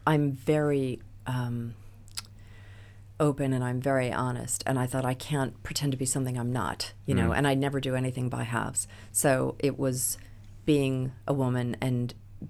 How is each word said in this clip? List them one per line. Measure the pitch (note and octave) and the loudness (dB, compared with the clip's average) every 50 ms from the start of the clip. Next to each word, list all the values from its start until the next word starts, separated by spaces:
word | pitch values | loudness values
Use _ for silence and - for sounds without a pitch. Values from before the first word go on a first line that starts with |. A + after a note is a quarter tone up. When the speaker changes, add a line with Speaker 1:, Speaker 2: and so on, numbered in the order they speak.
| - | 2
Speaker 1:
I'm | D3+ D#3 D3 D3 C#3+ | 4 4 6 4 2
very, | C3+ C3+ - - D3+ D3+ D3+ D3 C#3+ C#3 C3+ B2+ A#2+ - - - - - - | 0 -2 0 2 2 4 4 4 2 2 0 0 -4 -6 -10 -14 -16 -12 -6
um, | - B2+ B2 B2 A#2+ A#2+ A#2+ A#2 A#2 A2 - - - - - - - - - - - - - - - - - - - - - - - - - - - - - | -4 -2 -2 -2 -2 -2 -4 -4 -6 -8 -12 -16 -20 -20 -20 -18 -12 -12 -12 -12 -12 -18 -20 -20 -18 -18 -18 -18 -18 -18 -18 -18 -20 -20 -20 -20 -10 -2 2
open | D#3 D3 C3+ C#3+ C#3 C3+ C3 | 2 2 4 2 2 2 2
and | B2+ B2+ | 2 0
I'm | B2 B2+ B2+ | 0 0 0
very | B2+ C#3 C3+ C3 B2+ B2 | 2 2 2 2 2 2
honest. | - - B2+ B2+ B2 A#2+ A#2+ B2+ - - - | 0 0 0 0 -2 -2 -4 -4 -4 -2 0
And | - C3+ B2+ | 0 2 2
I | B2+ | 0
thought, | B2+ - C3 B2+ | 0 0 0 0
"I | B2+ B2+ | 0 0
can't | B2+ - - D3+ C#3+ C3 B2 - - - | -2 -2 -2 0 0 0 -2 -4 -8 -10
pretend | - - - D3 C#3+ | -6 -4 0 0 0
to | C3 | 0
be | B2+ C3+ | 0 0
something | B2+ - C#3+ C3 B2+ B2 | 0 0 0 0 0 0
I'm | B2 A#2+ A#2+ | 0 0 0
not," | B2 B2 F#2+ C2 - - - - - - - | 0 0 0 0 -2 -4 -6 -10 -10 -8 -2
you | - G2+ | 0 2
know, | F#2 F2+ F2 | 4 4 4
Speaker 2:
Mm. | - | 4
Speaker 1:
and | - C#3+ | 4 4
I | C#3+ C3+ | 4 4
never | C3+ C#3 C#3+ C#3+ C3+ | 4 2 2 0 0
do | B2 C3+ B2+ | -2 0 0
anything | B2+ B2+ C3 C3 B2+ B2+ B2 | 0 0 0 -2 -2 -2 -2
by | A#2+ B2 A#2+ | -2 -2 -2
halves. | A2+ A#2 A2+ A2 B2 C3 - - - - - - - | -2 -2 -2 -2 0 0 -2 -2 -2 -6 -16 -12 -6
So | - - - D3 C3 C3 C3 C3 - - | -2 2 4 4 4 4 2 0 0 0
it | - C#3 C3 | 0 0 2
was | C3+ C#3 C3 B2+ B2+ - - - - - - - - - - - - - | 2 0 0 0 0 -2 -2 -4 -6 -10 -18 -18 -18 -18 -18 -14 -4 2
being | - D3+ C#3+ C3+ C3+ C3 C3 B2+ C3 - - - | 4 4 4 4 4 2 0 -2 -2 -6 -6 -2
a | - C#3+ | 0 2
woman | C#3 C3 B2 B2 B2 B2 A#2+ A#2 - | 2 2 2 2 2 0 -2 -2 -2
and | - C3 B2+ A#2+ B2 B2 - - - - - - - | 0 0 2 2 0 -2 -4 -10 -16 -18 -16 -14 -14